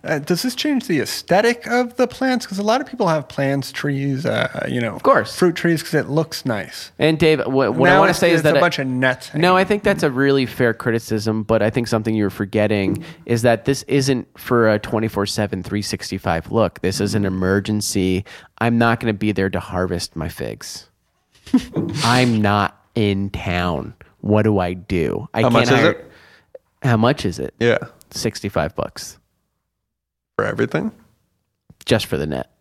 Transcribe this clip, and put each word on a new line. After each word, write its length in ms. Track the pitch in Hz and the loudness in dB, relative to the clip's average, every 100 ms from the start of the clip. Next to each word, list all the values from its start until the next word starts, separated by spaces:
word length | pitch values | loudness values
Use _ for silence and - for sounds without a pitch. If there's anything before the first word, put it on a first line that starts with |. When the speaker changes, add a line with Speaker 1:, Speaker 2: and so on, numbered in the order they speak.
Speaker 1:
Uh, 160 | - 156 | -4 -4
does 220 | 147 175 | 0 -2
this 140 | 254 | -2
change 320 | - 302 269 - | -4 -2 -2 0
the 120 | 160 | -2
aesthetic 680 | 107 - - 180 226 240 - | -2 -6 0 2 2 0 -2
of 280 | 240 247 240 | -2 -2 -2
the 80 | 247 | -2
plants? 400 | - 262 254 - | 0 -2 -2 -4
'Cause 120 | 190 | -4
a 40 | |
lot 180 | 208 240 | 0 0
of 60 | 285 | -2
people 200 | 247 196 | -2 0
have 200 | 156 139 | 0 -2
plants, 420 | - 139 139 127 | -2 0 0 -4
trees, 540 | - 147 139 139 131 | -6 -4 -2 -2 -2
uh, 400 | 151 110 - - - | -2 -2 -2 -4 -4
you 140 | 123 | -2
know, 140 | 117 | -4
Speaker 2:
Of 80 | - | -2
course. 340 | - 220 101 - | 2 2 2 0
Speaker 1:
fruit 180 | 180 170 | 0 2
trees, 260 | 170 165 | 0 0
'cause 100 | - | 0
it 160 | 156 117 | -2 0
looks 380 | 147 160 - - | -2 -2 -6 -4
nice. 440 | 107 80 - - - | -4 -6 -12 -16 0
Speaker 2:
And 200 | 156 156 | 2 4
Dave, 220 | 165 147 - | 4 4 2
what, 280 | 131 123 | 0 2
what 160 | 123 - | 4 4
I 20 | |
Speaker 1:
Now 60 | 190 | 6
Speaker 2:
wanna 120 | - | 4
Speaker 1:
it's, 80 | 175 | 4
Speaker 2:
say 120 | 175 | 4
is 60 | 165 | 4
Speaker 1:
it's 80 | |
Speaker 2:
that 100 | 151 | 4
Speaker 1:
a 20 | 143 | 4
Speaker 2:
I 40 | |
Speaker 1:
bunch 160 | 170 151 | 2 0
of 80 | 131 | -4
nets 440 | 127 131 127 - | 2 2 0 -6
Speaker 2:
No, 220 | 147 180 185 | 0 4 4
I 20 | |
Speaker 1:
hanging. 100 | 190 | 2
Speaker 2:
think 140 | 208 | 0
that's 200 | 208 208 | 0 0
a 80 | 160 | 0
really 360 | 127 139 139 123 | 2 2 2 0
fair 260 | - 123 | 0 0
criticism, 680 | 110 123 113 - 110 110 110 | 0 -2 -2 -2 -2 0 -2
but 180 | 101 113 | 0 2
I 80 | - | 2
think 180 | 123 117 | 0 0
something 280 | 113 110 | -2 0
you're 160 | 110 101 | 0 0
forgetting 720 | - 98 107 104 104 95 98 - - - | -2 -2 0 2 2 0 -2 -8 -18 -4
is 160 | 117 | 2
that 240 | 120 113 - | 4 2 0
this 160 | 139 - | -4 0
isn't 380 | 139 135 127 - - | 0 2 -2 -4 -16
for 320 | - 120 110 | 0 4 4
a 80 | 104 | 2
twenty-four 480 | - 113 110 101 101 | 0 -2 -2 -2 -2
seven, 360 | - 104 95 | -2 -2 -4
three 200 | 87 104 | -4 -6
sixty-five 680 | 101 98 - 95 95 82 - | -4 -8 -6 -6 -2 -2 -2
look. 300 | 90 87 - | 0 0 0
This 180 | 92 - | -4 -2
is 160 | 101 | -2
an 120 | 110 98 | 0 -2
emergency. 960 | 92 92 101 98 107 - 101 92 92 - - - - | 0 2 0 0 -4 -2 0 0 0 -4 -18 -20 -4
I'm 200 | 117 117 | 0 2
not 220 | 117 113 | 2 2
gonna 120 | 117 | -2
be 200 | 101 107 | -2 -2
there 180 | 95 95 | 0 0
to 100 | 92 | -2
harvest 560 | - 92 92 87 - 82 | -4 -4 -2 -4 -6 -8
my 140 | 78 | -8
figs. 560 | - 58 55 - - - _ _ _ _ _ - | -8 -10 -10 -14 -16 -20 _ _ _ _ _ 0
Speaker 3:
<laughs> 520 | 254 - - - 120 | 0 0 -6 -4 -2
Speaker 2:
I'm 360 | 117 123 123 110 | 2 4 4 2
not 380 | 104 104 101 _ _ | 2 2 0 _ _
in 340 | - 104 98 98 | -2 0 0 -4
town. 600 | - - 87 90 76 - - - _ | -6 -4 -2 -2 -4 -8 -14 -20 _
What 220 | - 107 | 0 2
do 160 | 107 101 | 4 2
I 120 | 90 | 0
do? 560 | 92 - 92 73 50 - | -4 -4 -2 0 -2 -6
I 80 | - | 0
Speaker 3:
How 80 | 120 | 2
Speaker 2:
can't 20 | |
Speaker 3:
much 100 | 117 | 4
is 40 | 120 | 4
Speaker 2:
hire 220 | 131 147 | 4 4
Speaker 3:
it? 200 | - - - - - _ - _ _ | 0 -12 -20 -20 -20 _ -20 _ _
Speaker 2:
How 140 | 131 117 | 0 4
much 300 | 117 147 101 | 4 2 -4
is 120 | 80 | -6
it? 160 | 64 _ | -10 _
Speaker 3:
Yeah. 180 | 117 - - - _ | 2 2 -2 -18 _
Speaker 2:
Sixty-five 640 | - 113 - 101 - 78 | -6 -6 -6 -4 -2 -4
bucks. 440 | - - - - - _ _ _ _ _ _ _ _ _ _ _ - | -4 -10 -10 -16 -18 _ _ _ _ _ _ _ _ _ _ _ -4
Speaker 3:
For 100 | 107 | -4
everything? 440 | 107 120 156 220 - _ _ _ _ _ _ _ _ | -2 -2 -2 -4 -10 _ _ _ _ _ _ _ _
Speaker 2:
Just 220 | - 110 - | 0 0 0
for 100 | 71 | -4
the 100 | 76 | -4
net. 240 | 65 62 _ | -6 -8 _